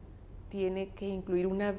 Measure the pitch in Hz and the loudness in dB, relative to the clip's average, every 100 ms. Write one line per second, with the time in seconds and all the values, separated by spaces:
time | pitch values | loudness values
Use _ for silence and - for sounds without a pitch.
0 | - - - - - 202 185 190 196 - | -16 -16 -14 -14 -8 0 2 2 -2 -4
1 | 196 190 180 180 185 190 202 | -2 -2 2 4 4 4 2